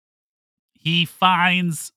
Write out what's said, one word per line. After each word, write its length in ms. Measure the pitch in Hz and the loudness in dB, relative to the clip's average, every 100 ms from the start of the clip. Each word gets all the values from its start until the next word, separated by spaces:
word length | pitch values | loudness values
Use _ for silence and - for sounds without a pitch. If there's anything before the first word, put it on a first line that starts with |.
| _ _ _ _ _ _ _ | _ _ _ _ _ _ _
He 320 | _ 160 170 170 | _ -4 -2 -4
finds 840 | - 185 175 180 180 175 151 - | 0 2 2 2 0 -2 -4 -10